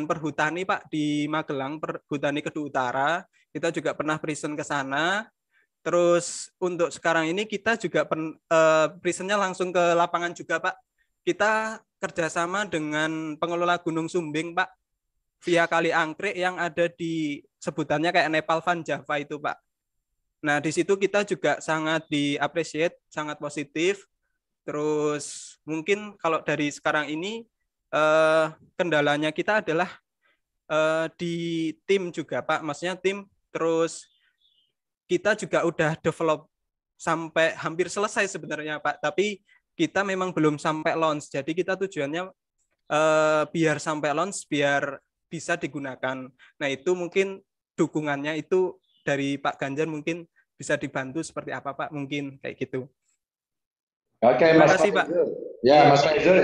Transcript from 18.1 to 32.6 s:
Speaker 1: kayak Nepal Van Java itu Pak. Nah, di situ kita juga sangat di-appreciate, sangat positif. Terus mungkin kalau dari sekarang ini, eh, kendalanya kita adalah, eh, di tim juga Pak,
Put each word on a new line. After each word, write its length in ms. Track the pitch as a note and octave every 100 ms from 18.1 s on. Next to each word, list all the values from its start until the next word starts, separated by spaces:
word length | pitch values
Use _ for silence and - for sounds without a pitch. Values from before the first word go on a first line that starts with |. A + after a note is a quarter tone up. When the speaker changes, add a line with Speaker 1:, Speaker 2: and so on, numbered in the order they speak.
Speaker 1:
kayak 160 | F3 D3+
Nepal 320 | D#3+ D#3+ E3
Van 240 | F3 E3+ D#3
Java 300 | C3+ B2+ D3
itu 240 | C#3+ C#3+
Pak. 160 | C#3+ - _ _ _ _ _ _ _ _ D3+
Nah, 160 | D3
di 80 | D#3
situ 240 | F3 E3 G3
kita 280 | F#3+ G3+ G3+
juga 320 | E3+ D3+ -
sangat 480 | - D#3 D#3 D#3+ D#3
di-appreciate, 920 | D3 C#3+ C#3+ D3 E3 D#3 D3+ E3+ - _
sangat 320 | D#3 D3+ D3
positif. 640 | D3 D#3 C#3 D#3 F3+ G3 _ _ _ _ _ _
Terus 960 | - D3 D3+ D3+ D3+ D3 - - - - D3
mungkin 480 | D#3+ D#3+ G3+ G#3 G3+
kalau 240 | E3 D#3 -
dari 240 | D3+ D3
sekarang 400 | - D#3 D3+ C#3+
ini, 320 | D#3 G3 A3+ A3+ _ _ _ _
eh, 580 | D3 D#3 D#3+ D#3+ D#3+ D#3 - - -
kendalanya 560 | F3 D3+ D3 D3 D#3
kita 320 | D#3 E3+ G#3+ F#3+
adalah, 240 | D#3+ F3+ - _ _ _ _ _ _ -
eh, 400 | D#3 D#3 D#3+ D#3+ -
di 180 | F3 E3+ E3+ E3 D#3+ D#3 -
tim 240 | G3 F3
juga 320 | E3 C#3+ B2+ C#3
Pak, 160 | D#3